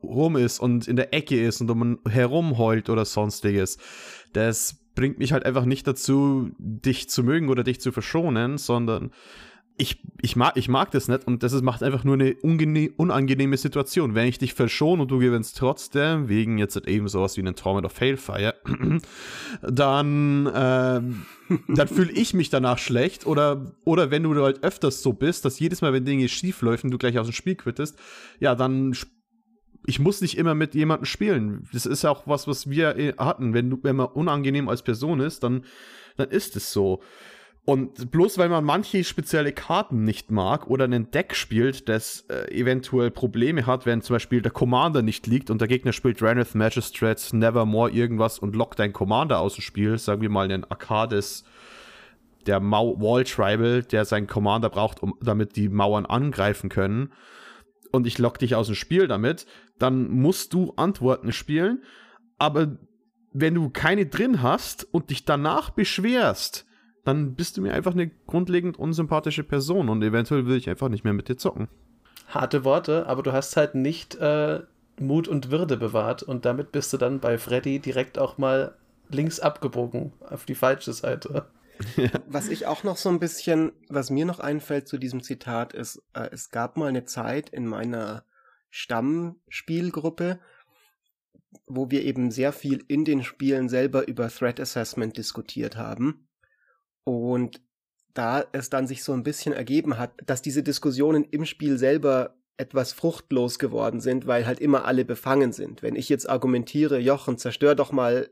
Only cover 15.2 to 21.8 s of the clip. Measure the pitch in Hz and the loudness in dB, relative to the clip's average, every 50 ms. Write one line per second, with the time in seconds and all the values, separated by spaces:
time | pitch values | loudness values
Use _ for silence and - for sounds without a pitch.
15.2 | 123 123 120 117 110 - - - 131 127 143 - - - - 143 143 156 165 156 | 4 4 4 2 -2 -4 -6 -2 0 0 0 -2 -6 -4 0 2 2 2 2 0
16.2 | 147 117 101 107 113 110 113 107 104 98 - 98 - - 95 107 104 101 95 95 | 0 2 2 2 2 2 2 0 0 0 -2 -6 -2 0 0 0 0 0 0 0
17.2 | 95 98 - - 92 92 87 - - 98 98 101 90 87 - - 123 131 135 135 | 0 0 0 -2 -4 -4 -4 -2 -2 0 0 0 -2 -4 -4 0 0 0 0 -2
18.2 | - - - - 101 110 - - _ - 127 - - - 156 165 - - - - | -4 -6 -4 -2 -2 -2 -2 -4 _ -6 -4 -2 0 0 0 0 -2 -6 -18 -18
19.2 | - - - - - - 247 - - - 127 120 143 139 135 143 147 147 147 147 | -16 -16 -14 -14 -12 -12 -12 -10 -6 -4 2 2 4 4 4 2 2 2 2 2
20.2 | 147 143 143 143 143 143 - 131 135 127 127 127 127 127 127 123 120 123 123 104 | 4 4 4 2 2 2 2 2 2 4 4 2 2 2 0 0 -2 -4 -6 -8
21.2 | - - - - - - 185 - - - - 143 | -10 -14 -20 -20 -2 -2 -2 -2 0 0 2 2